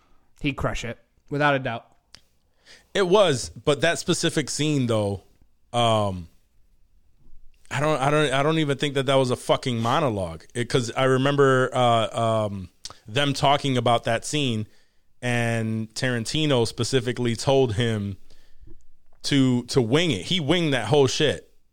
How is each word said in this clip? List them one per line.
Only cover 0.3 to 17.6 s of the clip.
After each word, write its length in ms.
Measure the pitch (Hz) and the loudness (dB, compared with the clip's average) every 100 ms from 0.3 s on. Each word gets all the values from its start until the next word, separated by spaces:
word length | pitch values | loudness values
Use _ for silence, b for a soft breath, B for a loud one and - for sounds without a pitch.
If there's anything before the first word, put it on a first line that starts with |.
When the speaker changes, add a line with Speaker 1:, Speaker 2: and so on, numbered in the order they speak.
| - | -8
Speaker 1:
he'd 120 | 147 131 | -6 -4
crush 280 | 120 101 | -6 -6
it, 140 | 113 117 _ _ - | -10 -14 _ _ -10
without 240 | 143 147 | -2 0
a 60 | 139 | 0
doubt. 260 | 127 117 - _ _ - _ _ _ b b b b 190 | -2 -8 -12 _ _ -20 _ _ _ b b b b -2
Speaker 2:
It 120 | 185 | 2
was, 420 | 208 185 131 - | 4 4 2 -4
but 320 | - 151 135 | -6 -2 0
that 180 | 165 160 | 0 -2
specific 500 | - 160 170 156 135 | -2 -2 0 -2 -4
scene, 380 | - 151 143 120 | -2 0 0 0
though, 360 | 110 101 98 _ _ _ _ _ | 0 -2 -4 _ _ _ _ _
um, 560 | 120 117 110 104 92 82 _ _ _ _ _ _ _ _ _ - - - - - | 0 2 2 0 -4 -12 _ _ _ _ _ _ _ _ _ -18 -18 -18 -20 -10
I 80 | 131 | -4
don't, 200 | 151 147 | 0 0
I 120 | 139 | 2
don't, 220 | 151 147 | 2 2
I 100 | 135 | 2
don't 160 | 143 160 | 2 2
even 180 | 147 135 | 0 -2
think 160 | 147 139 | -2 -2
that 120 | 131 | 2
that 80 | 135 | 2
was 160 | 131 | 2
a 40 | 120 | -2
fucking 440 | - 147 135 117 | 0 0 0 -2
monologue. 680 | 117 147 147 104 90 82 - | 0 0 0 -2 -6 -8 -12
It, 160 | 120 120 | -8 -2
'cause 220 | 139 117 127 | 0 -2 0
I 80 | 131 | 2
remember, 640 | 131 139 143 139 131 127 | 2 2 4 4 4 2
uh, 720 | 127 123 117 107 123 113 113 107 | 2 4 4 2 -2 0 0 -2
um, 240 | 101 92 _ - B - | -4 -12 _ -20 B -8
them 260 | 107 143 | -2 0
talking 440 | 131 143 143 139 123 | 2 2 2 2 0
about 260 | 120 117 | 2 2
that 220 | - 113 - | 0 -4 -2
scene, 420 | 151 139 110 107 - _ _ _ - | -4 -2 -2 -6 -12 _ _ _ -10
and 720 | 123 120 117 117 113 110 110 - | -4 -2 0 -2 -2 -4 -6 -4
Tarantino 720 | 127 120 110 147 156 127 110 | -4 -2 -4 -2 2 2 0
specifically 680 | - 117 131 120 120 120 113 | -2 -2 0 -2 -2 -2 -2
told 380 | - 135 | 2 2